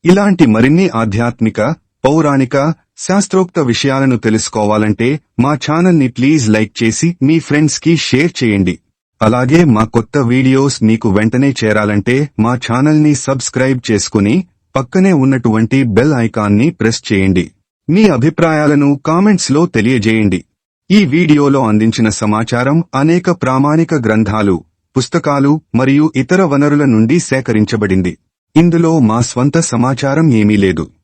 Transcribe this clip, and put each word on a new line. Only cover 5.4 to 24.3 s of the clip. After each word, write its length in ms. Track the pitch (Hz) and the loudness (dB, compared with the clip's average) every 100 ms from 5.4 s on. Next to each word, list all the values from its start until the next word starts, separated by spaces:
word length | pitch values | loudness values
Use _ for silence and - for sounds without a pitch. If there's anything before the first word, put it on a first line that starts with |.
మా 80 | 131 147 | -2 -2
ఛానల్ని 440 | - 156 180 165 131 | -2 0 2 2 0
ప్లీజ్ 360 | 120 131 156 110 107 | 0 0 0 2 0
లైక్ 160 | 110 - | 0 -2
చేసి 280 | 113 110 165 175 | -4 -2 -4 -2
మీ 140 | 135 160 - | 0 0 0
ఫ్రెండ్స్కి 480 | 143 151 - 156 165 - | 0 0 -2 -2 -2 0
షేర్ 240 | 123 170 - | -2 -2 -2
చేయండి. 340 | 120 101 90 85 _ _ _ _ | -2 0 -2 -6 _ _ _ _
అలాగే 400 | 110 123 127 160 | 0 0 2 2
మా 180 | 170 110 110 | 4 2 0
కొత్త 240 | 117 110 147 120 | -2 -2 -2 0
వీడియోస్ 440 | 127 131 131 139 - | 0 2 2 0 0
మీకు 260 | 110 110 113 98 | 0 0 0 0
వెంటనే 340 | 110 123 139 127 | 0 0 -2 0
చేరాలంటే 560 | 110 107 104 104 101 131 147 - | -2 0 0 -2 0 -2 -2 -2
మా 80 | 110 123 - | -2 -2 -2
ఛానల్ని 460 | 117 147 156 151 143 | 0 2 2 2 0
సబ్స్క్రైబ్ 560 | - 135 - - 131 131 - | -2 -4 -4 -2 -2 -2 -2
చేసుకుని 480 | 104 - 107 101 160 185 _ _ | -4 -2 -2 0 -2 -4 _ _
పక్కనే 380 | 135 127 190 190 165 | -8 -4 0 2 2
ఉన్నటువంటి 560 | 135 131 120 110 113 131 123 101 | 0 0 0 0 0 0 0 0
బెల్ 180 | 139 135 113 | 0 0 -2
ఐకాన్ని 420 | 110 104 101 143 170 | -2 0 0 0 0
ప్రెస్ 240 | 110 113 - | -4 -4 -4
చేయండి. 360 | 101 95 90 85 _ _ _ - | -2 0 0 -2 _ _ _ -2
మీ 160 | 175 214 131 | 2 2 2
అభిప్రాయాలను 720 | 147 165 165 156 151 147 143 143 - | -2 0 0 0 0 2 0 -2 -2
కామెంట్స్లో 560 | 165 208 185 - 143 165 113 | 0 2 0 0 0 0 0
తెలియజేయండి. 640 | 107 127 107 110 104 90 - _ _ _ _ | 0 0 0 0 0 -2 -8 _ _ _ _
ఈ 100 | 202 180 | 2 2
వీడియోలో 540 | 151 175 147 143 139 117 | 0 2 2 2 0 0
అందించిన 380 | 107 110 110 110 101 | 2 0 0 -2 0
సమాచారం 580 | 107 107 113 120 127 156 165 131 | -2 -2 -2 -2 0 -2 -2 -2
అనేక 300 | 151 175 175 175 | 0 0 -2 -2
ప్రామాణిక 520 | 127 131 147 156 160 156 | -2 0 0 0 0 -2
గ్రంథాలు, 500 | 113 110 104 | 0 0 0